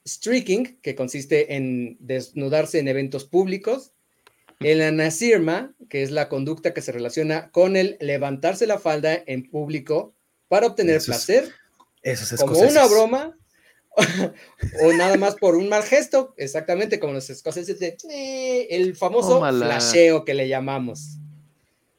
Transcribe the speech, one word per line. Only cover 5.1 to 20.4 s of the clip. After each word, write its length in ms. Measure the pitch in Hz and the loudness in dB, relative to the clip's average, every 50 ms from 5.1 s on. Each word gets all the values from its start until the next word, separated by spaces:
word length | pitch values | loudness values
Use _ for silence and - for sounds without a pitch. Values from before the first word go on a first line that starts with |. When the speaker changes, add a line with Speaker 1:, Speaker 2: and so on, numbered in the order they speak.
| 160 - 233 240 226 190 165 156 170 196 254 277 - _ - _ | -2 0 2 4 4 4 4 0 -2 -2 -6 -8 -16 _ -20 _
Speaker 1:
que 140 | - 139 | -6 -6
es 100 | 139 135 | -4 -2
la 160 | 147 151 143 - | -2 -4 -4 -2
conducta 440 | 147 135 135 143 160 - - 175 - | -4 -4 -4 -4 -6 -4 -4 -4 -4
que 80 | 156 | -4
se 100 | - - | -8 -8
relaciona 600 | 120 120 120 120 - 160 156 151 156 160 - - | -8 -8 -8 -6 -4 -4 -2 -2 -2 -4 -6 -2
con 260 | - 175 180 185 190 190 | 2 2 4 4 4 2
el 180 | 185 202 202 - | 0 0 -4 -6
levantarse 680 | 151 143 143 135 143 139 139 135 151 170 190 190 240 214 | -6 -4 -4 -2 -2 -4 -4 -2 -2 -2 0 0 0 -2
la 120 | 208 202 | -2 -2
falda 440 | - 165 151 151 147 156 160 175 - - | 0 -2 -2 0 0 0 -2 -2 -4 -6
en 220 | 131 127 127 - | -8 -8 -8 -8
público 640 | - 151 147 147 156 147 131 - 151 170 208 220 _ _ _ _ _ _ _ _ | -8 -8 -6 -6 -8 -8 -6 -4 -4 -4 -4 -6 _ _ _ _ _ _ _ _
para 180 | 180 202 233 240 | 2 2 2 2
obtener 280 | - - 190 170 160 156 | 0 2 2 2 2 2
Speaker 2:
Esos, 80 | - | 2
Speaker 1:
placer, 460 | - 123 113 - - 196 262 320 - - _ _ _ _ _ _ _ _ _ | -2 -4 -6 -2 2 2 2 2 0 -8 _ _ _ _ _ _ _ _ _
Speaker 2:
esos 360 | _ - 127 - 113 117 120 - | _ -6 -6 -6 -6 -8 -2 -2
Speaker 1:
como 140 | 143 139 156 | 0 2 6
Speaker 2:
escoceses. 180 | 160 208 277 294 | 6 6 6 8
Speaker 1:
una 120 | 302 262 220 | 6 6 8
broma, 500 | 208 220 220 226 247 269 302 320 330 _ _ _ _ _ _ _ _ _ _ _ - | 6 6 4 4 0 -4 -4 -8 -12 _ _ _ _ _ _ _ _ _ _ _ 0
<laughs> 840 | - 190 - 170 190 190 - - - - - _ _ - - - 156 156 | 0 0 0 0 -4 -4 -6 -6 -12 -20 -20 _ _ -8 -8 -2 2 4
o 100 | 165 165 | 4 4
nada 220 | 170 175 190 196 196 | 4 2 2 2 2
más 180 | 196 202 202 | 2 0 0
por 200 | - 208 185 165 | 2 2 2 2
un 140 | 170 196 202 | 2 2 0
mal 140 | 208 208 208 | 0 -2 0
gesto, 500 | - 262 285 285 - - 269 254 - - - | 2 2 2 2 2 0 0 0 -2 -8 -10
exactamente 640 | 139 131 - 156 151 - 175 185 214 214 220 - | -10 -6 -6 -6 -4 -2 -2 -2 -2 -2 -4 -4
como 140 | 165 147 139 | -4 -6 -6
los 160 | 135 131 - | -8 -10 -12
escoceses 500 | 131 - - 160 143 175 170 196 185 185 | -16 -10 -10 -8 -8 -8 -8 -8 -8 -8
de, 180 | 180 165 165 - - 330 | -8 -8 -10 -12 -16 -14
eh, 580 | 294 277 269 269 262 262 262 254 254 247 233 - | -12 -12 -10 -10 -8 -6 -4 -2 -2 -2 -2 -2
el 240 | 170 180 185 185 170 | -2 -2 -2 -2 -2
famoso 400 | - 190 180 202 240 190 185 - | -2 -4 0 0 0 2 4 2
Speaker 3:
Tómala. 320 | - 160 139 131 123 120 117 | 2 4 2 2 2 0 0
Speaker 1:
flasheo 580 | 120 120 120 - - 170 170 165 160 151 - | 0 0 -2 2 6 6 8 8 6 4 0
que 80 | - 139 | -2 -2
le 160 | 139 | -2